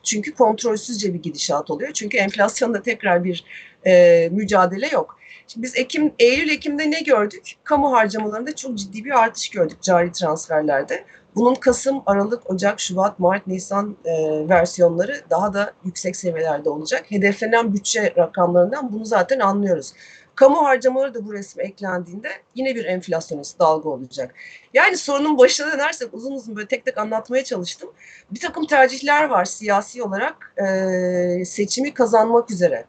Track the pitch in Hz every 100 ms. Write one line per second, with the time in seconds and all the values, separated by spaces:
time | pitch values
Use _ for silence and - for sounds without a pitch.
0 | - 214 208 - 226 214 233 214 226 220
1 | 202 175 170 151 - 147 - 151 277 311
2 | 208 233 196 202 208 - 240 208 240 226
3 | 202 175 180 170 - - - _ 185 180
4 | 175 170 165 190 196 202 180 196 285 262
5 | 156 - - - _ 226 247 247 254 311
6 | 302 - 240 269 311 302 311 285 311 320
7 | 294 233 208 - - - - 294 285 247
8 | 214 214 214 214 262 302 262 220 196 214
9 | 240 269 - - - 202 160 - - 175
10 | 175 175 165 156 - 156 151 139 139 262
11 | - - _ 202 240 262 262 240 269 277
12 | 233 202 208 240 - 190 202 208 - 185
13 | 202 202 180 196 190 185 - 202 208 202
14 | 165 160 156 156 156 180 175 - 175 170
15 | 208 285 - 165 208 196 202 _ 185 -
16 | 180 175 180 160 160 147 151 147 156 254
17 | - 202 202 202 220 233 233 202 - 226
18 | 202 175 165 - 175 175 180 277 254 208
19 | 220 226 269 269 202 202 202 165 135 _
20 | - - _ - 269 311 285 262 254 262
21 | 269 233 208 202 202 - 196 190 196 180
22 | 175 190 277 - _ 240 262 233 185 185
23 | 180 165 - 151 143 - 165 156 151 131
24 | 131 135 123 - - - _ 262 370 370
25 | - 277 302 285 247 - 294 285 302 320
26 | 233 220 247 277 220 208 208 254 - 233
27 | 214 220 214 254 262 220 175 - - _
28 | - - _ 208 339 320 311 285 262 262
29 | 277 294 302 208 190 - 214 202 208 247
30 | 220 196 269 - - - 196 190 190 180
31 | 180 180 180 180 180 - 202 - 285 -
32 | 233 220 226 233 233 185 175 120